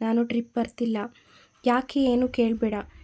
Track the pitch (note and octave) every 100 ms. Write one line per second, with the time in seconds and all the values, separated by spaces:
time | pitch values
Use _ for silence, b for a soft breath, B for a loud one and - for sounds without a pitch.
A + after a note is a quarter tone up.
0 | A3 A#3 A#3 A#3 A#3 A#3+ A#3 - A#3+ G#3+
1 | A#3 - b b b b B3 B3 C4 C#4+
2 | C4+ A#3+ B3+ B3 A3+ A3+ A3 G#3 - b